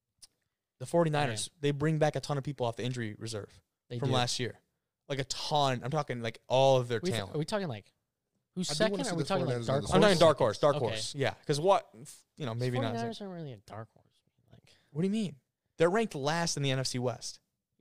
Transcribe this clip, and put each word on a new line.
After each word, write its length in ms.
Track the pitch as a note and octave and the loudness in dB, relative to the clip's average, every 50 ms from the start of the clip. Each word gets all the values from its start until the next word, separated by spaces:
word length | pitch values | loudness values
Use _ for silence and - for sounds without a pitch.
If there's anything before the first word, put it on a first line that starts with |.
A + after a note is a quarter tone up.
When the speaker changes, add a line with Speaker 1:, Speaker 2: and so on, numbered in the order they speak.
| _ _ _ _ - _ _ _ _ _ _ _ _ _ _ - | _ _ _ _ -20 _ _ _ _ _ _ _ _ _ _ -16
Speaker 1:
the 80 | B2+ | -10
forty-niners, 640 | - - E3+ E3 D#3+ D3 D3 D3 B2+ A2 G#2+ - - | 0 2 2 2 2 2 0 0 0 -2 -4 -8 -10
Speaker 2:
Man. 80 | _ - | _ -4
Speaker 1:
they 100 | D3 C#3+ | -2 -2
bring 260 | C#3+ C#3 D3+ D#3+ D#3+ D3+ | 0 0 0 0 2 2
back 180 | D#3 D3+ - | 2 2 0
a 40 | C#3 | -2
ton 180 | - - D3 C#3 | -4 -4 -6 -4
of 60 | B2+ | -4
people 220 | D3+ C3+ - B2 | -6 -6 -4 -4
off 100 | A#2 A2 | -4 -2
the 60 | - A2 | -4 -4
injury 300 | B2+ B2+ B2 A#2 G#2+ G#2+ - | -4 -4 -4 -6 -8 -8 -10
reserve 320 | - A2+ A2 G2+ G#2 - - - _ _ _ _ _ - | -10 -8 -8 -8 -10 -12 -18 -20 _ _ _ _ _ -10
Speaker 2:
They 80 | B2 A#2+ | -8 -4
Speaker 1:
from 100 | C#3+ C#3 | -2 0
Speaker 2:
do. 60 | C3 | 2
Speaker 1:
last 260 | B2 A#2+ A#2+ - - | 2 2 0 -2 -4
year. 180 | B2 G#2 - _ _ _ _ _ _ _ _ _ _ - | -4 -6 -6 _ _ _ _ _ _ _ _ _ _ -8
Like, 100 | C#3+ C3 | -6 -6
a 40 | B2+ | -4
ton. 580 | - - - - - D#3 D3 C#3+ C3+ B2+ A#2 - | -6 -6 -8 -4 0 2 2 4 2 0 -2 -4
I'm 60 | B2 | -4
talking, 320 | D#3 D3+ C#3+ - B2 A#2+ | -4 -4 -2 -4 -6 -4
like, 180 | A2+ A2+ - - _ - | -4 -6 -8 -8 _ 2
all 300 | A#2+ C3 C3+ C3+ C3 B2+ | 4 6 6 6 6 4
of 100 | B2 A#2 | 4 0
their 120 | A#2+ A2 | -2 -2
Speaker 2:
We 80 | E3+ F#3 | -2 -2
th-, 80 | F#3+ - | -2 -2
Speaker 1:
talent. 180 | G3 - - | -4 -4 -4
Speaker 2:
are 20 | D3 | -6
we 60 | D#3+ | -4
talking, 240 | - G#3+ G3+ G3 D#3 | -2 -4 -4 -4 -4
like, 240 | A2+ G2+ - _ _ _ _ _ _ _ _ _ _ _ _ _ - | -8 -10 -12 _ _ _ _ _ _ _ _ _ _ _ _ _ -8
who's 160 | F3+ F3 - | -8 -6 -4
Speaker 3:
I 40 | D3 D3+ G#3+ | 0 2 2
do 60 | G3+ | 2
wanna 120 | G3+ F#3+ C4+ | 2 -2 -2
Speaker 2:
second? 0 | |
Speaker 3:
see 60 | A3 | -2
Speaker 2:
Are 40 | F3 | -2
we 60 | E3 | -2
Speaker 3:
the 60 | C#3+ - | -2 0
Speaker 2:
talking, 180 | G3 F#3 - | 0 0 0
like, 80 | C3 B2 | 0 -2
Speaker 3:
forty-niners 100 | A#2+ A#2 | -2 0
Speaker 2:
dark 100 | B2 C3 | 0 0
Speaker 3:
on 60 | C#3+ | 0
the 120 | C#3 - F3+ | 0 2 4
Speaker 1:
I'm 60 | F#3 | 6
talking 80 | G#3 G#3 | 6 6
Speaker 2:
horse? 100 | F#3 D#3+ | 8 8
Speaker 1:
dark 200 | E3+ D#3+ C#3+ - | 8 6 8 6
horse, 200 | C#3 A2 G2 - | 2 0 2 2
dark 180 | - D3 C#3 | 2 2 2
Speaker 2:
Okay. 80 | D3 B2 | 2 0
Speaker 1:
horse. 280 | G#2+ A2 A2 A2 - - | -2 -2 -4 -6 -8 -4
Yeah, 200 | C#3+ C3 G#2+ - - - | -2 -2 -2 -2 -4 -4
'cause 140 | - D3 C#3+ | -4 -2 0
what, 280 | D#3+ G3 G3 - - _ - A2 D3+ - - - _ _ _ | 4 4 2 2 2 _ -20 -20 -20 -20 -20 -20 _ _ _
you 100 | - D3 | -8 -8
know, 80 | A#2 A2+ | -6 -4
maybe 240 | A#2 B2+ B2+ B2 - | -2 -2 -2 0 0
not. 100 | - - | -2 -2
Speaker 2:
Forty-niners 320 | - A#3 A#3 A#3 G#3+ - | -2 -4 -6 -6 -8 -10
aren't 120 | G#3 F#3+ F3+ | -12 -12 -10
really 180 | E3+ D#3+ C#3 | -10 -12 -12
a 40 | A#2 G2+ | -12 -16
dark 300 | _ - G#2 G#2+ A2+ _ | _ -16 -14 -14 -16 _
horse. 140 | _ _ _ _ _ _ _ _ _ _ _ _ | _ _ _ _ _ _ _ _ _ _ _ _
Like, 100 | - - _ _ _ _ _ _ | -20 -20 _ _ _ _ _ _
Speaker 1:
What 100 | - D3 | -6 -4
do 40 | F3+ | -2
you 60 | G3 | -2
mean? 240 | G#3 A3+ G#3 E3 - - _ _ _ _ _ _ _ - | 0 -2 -2 -4 -6 -12 _ _ _ _ _ _ _ 2
They're 120 | E3 F3 | 2 4
ranked 240 | F3+ A3+ A3+ - - | 4 2 0 -2 -4
last 420 | D3 C3 D3 D#3+ E3+ E3+ E3 - | -4 -2 0 0 0 0 -2 -2
in 60 | D3+ | 0
the 80 | C#3 C#3 | 0 0
N 60 | C3 C3+ | 0 0
F 80 | B2+ - | -2 -2
C 100 | - B2+ | -4 -2
West. 400 | B2 B2 A2+ - - - - - _ _ _ _ _ _ _ _ | -2 -2 -4 -4 -10 -14 -14 -14 _ _ _ _ _ _ _ _